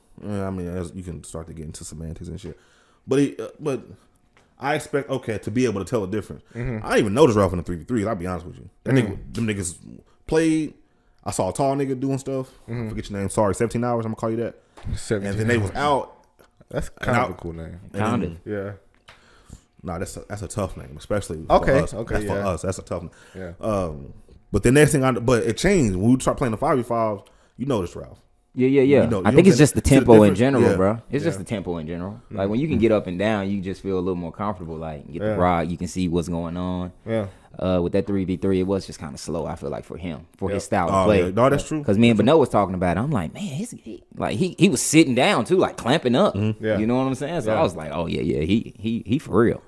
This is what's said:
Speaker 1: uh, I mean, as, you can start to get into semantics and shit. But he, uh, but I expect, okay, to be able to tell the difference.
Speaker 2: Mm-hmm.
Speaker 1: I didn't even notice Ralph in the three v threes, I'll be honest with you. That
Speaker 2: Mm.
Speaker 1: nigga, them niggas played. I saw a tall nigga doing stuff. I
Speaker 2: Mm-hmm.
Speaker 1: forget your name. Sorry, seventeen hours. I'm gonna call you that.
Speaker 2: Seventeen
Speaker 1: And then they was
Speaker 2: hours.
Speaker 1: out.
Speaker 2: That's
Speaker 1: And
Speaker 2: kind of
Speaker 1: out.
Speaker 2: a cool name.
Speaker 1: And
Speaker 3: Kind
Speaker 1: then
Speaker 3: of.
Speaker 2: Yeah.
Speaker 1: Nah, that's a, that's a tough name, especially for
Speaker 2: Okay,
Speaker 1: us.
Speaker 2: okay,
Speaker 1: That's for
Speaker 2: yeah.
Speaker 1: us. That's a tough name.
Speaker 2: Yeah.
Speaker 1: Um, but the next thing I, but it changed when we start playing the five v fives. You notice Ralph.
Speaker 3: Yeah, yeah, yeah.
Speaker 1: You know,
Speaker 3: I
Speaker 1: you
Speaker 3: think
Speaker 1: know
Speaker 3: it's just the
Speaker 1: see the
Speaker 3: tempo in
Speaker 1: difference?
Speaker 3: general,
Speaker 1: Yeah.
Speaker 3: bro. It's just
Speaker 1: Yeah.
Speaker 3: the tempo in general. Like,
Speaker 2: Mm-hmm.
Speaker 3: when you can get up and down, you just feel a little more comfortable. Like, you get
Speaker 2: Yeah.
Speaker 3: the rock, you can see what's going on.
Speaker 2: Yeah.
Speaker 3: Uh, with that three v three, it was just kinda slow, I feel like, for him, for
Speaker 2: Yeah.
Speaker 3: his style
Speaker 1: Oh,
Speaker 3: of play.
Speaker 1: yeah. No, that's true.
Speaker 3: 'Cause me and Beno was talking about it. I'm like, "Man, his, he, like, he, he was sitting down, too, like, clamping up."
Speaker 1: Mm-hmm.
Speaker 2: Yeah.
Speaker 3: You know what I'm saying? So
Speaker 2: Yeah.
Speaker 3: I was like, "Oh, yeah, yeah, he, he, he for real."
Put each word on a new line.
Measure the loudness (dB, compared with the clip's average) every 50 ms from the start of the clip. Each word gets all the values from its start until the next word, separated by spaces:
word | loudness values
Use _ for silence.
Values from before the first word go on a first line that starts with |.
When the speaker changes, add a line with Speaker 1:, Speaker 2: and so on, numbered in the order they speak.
| _ _ -20 -16 -10
Speaker 1:
uh, | -8 -6 -6 -4
I | -6
mean, | -6 -6 -8
as, | -6 -6 -8 -8 -8 -10
you | -12 -12
can | -12 -12 -14 -14
start | -14 -14 -14 -14
to | -14 -14
get | -14 -14
into | -14 -14 -14 -16
semantics | -16 -14 -14 -12 -12 -12 -12 -12
and | -12 -12 -12
shit. | -14 -16 -16 -18 _ _ _ _ _ _ _ _ _
But | -2 0 2
he, | 2 0 -2
uh, | -8 -12 -14 -14 -10
but | -8 -6 -6 -6 -10 -14 -20 -20 _ _ _ _ _ _ _ _ _ _ _ -8
I | -4 -4 -4
expect, | -4 -4 -4 -4 -4 -2 -4
okay, | -6 -6 -4 -6 -6
to | -6 -6 -4
be | -2 0 0
able | 0 0 -2 -4
to | -4
tell | -2 -4
the | -2
difference. | -2 -4 -6 -6 -8 -14 -18 -18 _ -12
Speaker 2:
Mm-hmm. | -8 -8 -6 -6 -6 -4
Speaker 1:
I | 0
didn't | 2 2
even | 2 2 6
notice | 6 6 6 8
Ralph | 6 4 4 2
in | -2
the | -4
three | -6 -8
v | -8 -6
threes, | -4 -2 -2 0
I'll | -2 -4
be | -4 -6
honest | -6 -6 -8 -10
with | -12 -16
you. | -18 -20 -20 -20 _ _
That | 2 4
Speaker 2:
Mm. | 4
Speaker 1:
nigga, | 4 2 -2 -8 -12 -10 -6
them | -4 -4
niggas | -2 -2 -4 -6 -8 -10 -12 -18 -20 -20 -20 -20 _ _ _ _
played. | -2 0 2 2 2 2 0 -2 -4 -10 -16 _ _ _ _ _ _ _ _ _
I | -6
saw | -4 -2 -2 -2
a | 0
tall | 0 0 0 0
nigga | 0 -2 -2 -2 -4
doing | -2 -2 -2
stuff. | -4 -4 -6 -6 -6 -8 -10 -14 -20 -14
I | -10
Speaker 2:
Mm-hmm. | -10 -8 -8 -8
Speaker 1:
forget | -8 -10 -8 -8
your | -6 -4
name. | -4 -2
Sorry, | 0 2 2 2 2
seventeen | 0 -2 -2 0 -2 -2
hours. | -2 -2 -2 -2
I'm | -4 -6
gonna | -4
call | -4 -4
you | -2
that. | -2 -4 -6 -8 -12 _ _ _ -14 -10 -8 -8
Speaker 2:
Seventeen | -8 -4 -2 -2 -2 -2 -2
Speaker 1:
And | -4 -2
then | 0
they | 0 2
was | 0 0 -2
Speaker 2:
hours. | -4
Speaker 1:
out. | -2 0 0 0 0 -2 -6 -14 _ _ _ _ _ -20 _ _ _ -18 _
Speaker 2:
That's | -6 -6 -6 -6
Speaker 1:
And | -10 -8
Speaker 2:
kind | -4 -2 0
of | 0 0
Speaker 1:
out. | -2
Speaker 2:
a | -4
cool | -8 -12 -12 -12
name. | -12 -12 -14 -14 -16 -18 -10 -6
Speaker 1:
And |
Speaker 3:
Kind | -4 -2 -2 0 -2 -4
Speaker 1:
then | -4
Speaker 3:
of. | -8 -10 -10
Speaker 2:
Yeah. | -8 -8 -6 -8 -8 -12 -14 _ _ _ _ _ -20 -20 _ _ _ _ _ _ -20 -20 -20 _ _ _ -14
Speaker 1:
Nah, | -10 -10 -8
that's | -6 -8 -8 -10
a, | -14 -12
that's | -12 -10 -10
a | -10
tough | -8 -6 -4 -4 -4 -6
name, | -12 -14 -16 -16
especially | -18 -6 -4 -2 -2 -2 -4 -8 -8 0
for | 2 2
Speaker 2:
Okay, | 2 4 4 2 2
Speaker 1:
us. | 2 0 -4
Speaker 2:
okay, | -8 -6 -4 -4
Speaker 1:
That's | -4 -2
for | -2 -4
Speaker 2:
yeah. | -2 -2 -2
Speaker 1:
us. | -4 -2 -4
That's | -4 -6 -6
a |
tough | -8 -8 -8 -8 -8
name. | -10 -16 -20 -20 -20 -16
Speaker 2:
Yeah. | -14 -14 -14 -12 -8
Speaker 1:
Um, | -4 -2 -2 -2 -2 -4 -6 -10 -14 -16 -18 -20 -20 -20 -20 -20 _ _
but | -2 2 4
the | 6
next | 8 8 8 8
thing | 6 4 2
I, | 2
but | 0 2 2 2 2 2 2
it | 0 -2
changed | 0 2 2 4 4 4 2 2
when | 2 4 4 4
we | 4
start | 2 -2 -2
playing | 0 -2 -4
the | -2
five | -2 0 0 0
v | 0 0
fives. | -2 -2 -2 0 -2 -2 -6 -10 _ _ _ _ _ _
You | -8 -4
notice | -2 -2 -2 -2 -4 -8
Ralph. | -12 -14 -16 -18 -20 _ _ _ _ _ _ -2
Speaker 3:
Yeah, | 0 2
yeah, | 4 6 6
yeah. | 6 6 6 6 6
Speaker 1:
You | 4
know, | 2 2 2
Speaker 3:
I | 6
Speaker 1:
you | 6
Speaker 3:
think | 8 8
Speaker 1:
know | 8
Speaker 3:
it's | 8
just | 8 6 6 4
the | 0 2
Speaker 1:
see | 6 6
the | 6
Speaker 3:
tempo | 8 10 10
in | 10
Speaker 1:
difference? | 10 8 6 4
Speaker 3:
general, | 2 2 4 4 4
Speaker 1:
Yeah. | 4 4
Speaker 3:
bro. | 4 2 2 0 -2 -6 -6
It's | -6 -2 -2
just | -2 -4
Speaker 1:
Yeah. | -4 -6
Speaker 3:
the | -6
tempo | -6 -6 -4 -6 -6
in | -6 -6
general. | -8 -8 -8 -8 -10 -12 -14 -16 -12
Like, | -6 -4 -2
Speaker 2:
Mm-hmm. | -2
Speaker 3:
when | 0 0
you | 0
can | 0 2
get | 4 4 4
up | 4 2 0
and | -2 -4 -2
down, | 0 0 0 0 -2 -2
you | -4 -4
just | -4 -6 -8 -8
feel | -4 -4 -2
a | -2
little | -2 -2 -4
more | -4 -6 -8
comfortable. | -8 -6 -6 -6 -6 -6 -10 -10 -10
Like, | -10 -8 -10 -10 -12 -14
you | -12 -10 -6
get |
Speaker 2:
Yeah. | -4 -2 0
Speaker 3:
the | 2
rock, | 2 2 2 2 0 -2
you | -4
can | -6 -6
see | -6 -4 -2 -2
what's | 0 0 0 -2 -2
going | -4 -6 -6 -6 -6
on. | -6 -6 -6 -6 -6 -8 -8 -12 -14 -8
Speaker 2:
Yeah. | -4 -4 -4 -4 -6 -10 -16 -20 -20 -10
Speaker 3:
Uh, | -4 -2 0 2 2 2
with | 0 0
that | 0 0
three | 0 -2 -2 0
v | -2 -2
three, | -2 0 0 2 2
it | 2
was | 0 -2 -2 -4
just | -8 -12 -14
kinda | -14 -14 -12
slow, | -12 -10 -8 -6 -6 -6
I | -6 -8
feel | -8 -8 -8
like, | -8 -8 -10
for | -12 -12
him, | -10 -10 -10 -10 -12 -14 -20 _
for | _ -6 -4
Speaker 2:
Yeah. | -4
Speaker 3:
his | -4 -4
style | -2 0 0 0 2
Speaker 1:
Oh, | 2 4
Speaker 3:
of | 4
play. | 4 4 4 2
Speaker 1:
yeah. | 2
No, | 2 2 4 4
that's | 4 2 -2
true. | -4 -6 -4 0
Speaker 3:
'Cause | 0 4
me | 4 6 6
and | 6 6
Beno | 6 6 6 6
was | 4 4
talking | 2 0 0 0 -2
about | -2 0 0 0
it. | 0
I'm | 0 -2
like, | -2 -2 -4 -6 -8
"Man, | -8 -8
his, | -8 -6 -8 -8 -10
he, | -12 -16 -16 -16 -18 -18 -18 _ -10
like, | -6 -6 -4 -2
he, | -2 -2 -2 2
he | 4 4 4
was | 4 2
sitting | 0 4 6 6 6 6 4
down, | 2 2 2 2 0 2
too, | 2 2
like, | 2 2 0 -2
clamping | -4 0 0 0 2 2 2 2
up." | 4 2 2 2
Speaker 1:
Mm-hmm. | 0 0 -2 -2 -2 -2
Speaker 2:
Yeah. | -2 0
Speaker 3:
You | 0 0
know | 0 0
what | 0 0
I'm | -2 -4
saying? | -4 -6 -6 -6 -4
So | -2 -2
Speaker 2:
Yeah. | 0 0
Speaker 3:
I | 0
was | 0 -2
like, | -4 -8 -6 -4
"Oh, | -4 -4
yeah, | -2 -2 -2
yeah, | -2 0 0 0 2
he, | 2 2 2 0 -4 -10 -8
he, | -6 -4 -4 -4 -2
he | -2 -2 -2
for | -2 0 2 4 4
real." | 4 2 -2 -8